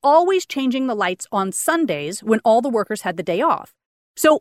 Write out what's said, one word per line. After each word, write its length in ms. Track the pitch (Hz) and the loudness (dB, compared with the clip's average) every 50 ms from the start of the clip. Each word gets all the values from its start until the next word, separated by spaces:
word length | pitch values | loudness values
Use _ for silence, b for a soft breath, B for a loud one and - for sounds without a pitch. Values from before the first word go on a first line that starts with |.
always 440 | - 277 294 320 349 370 392 370 - | 2 4 4 4 4 4 2 0 -2
changing 420 | - - 277 269 254 240 269 262 262 | -4 -6 -4 -2 -2 -2 -2 -2 -4
the 80 | 233 | -2
lights 320 | 208 196 180 185 - - - | -2 -2 -2 -4 -6 -8 -6
on 200 | - 202 190 190 | -4 -2 -2 -2
Sundays 720 | 180 - - - 320 330 320 226 160 147 143 151 190 - - | -4 -4 -2 0 0 0 0 -2 -2 -4 -6 -8 -10 -8 -2
when 160 | 220 220 - - | 0 0 2 4
all 160 | 233 220 233 | 4 2 4
the 80 | 240 277 | 2 0
workers 320 | 233 220 196 - - - | -2 -2 -2 -4 -6 -6
had 160 | - 185 175 170 | -6 -6 -6 -4
the 60 | 180 | -4
day 180 | 185 170 190 | -4 -2 0
off. 320 | 277 330 185 - - - _ _ _ _ _ _ _ _ _ | 0 0 0 -2 -4 -12 _ _ _ _ _ _ _ _ _
So 240 | - - 311 311 269 | 0 2 4 4 2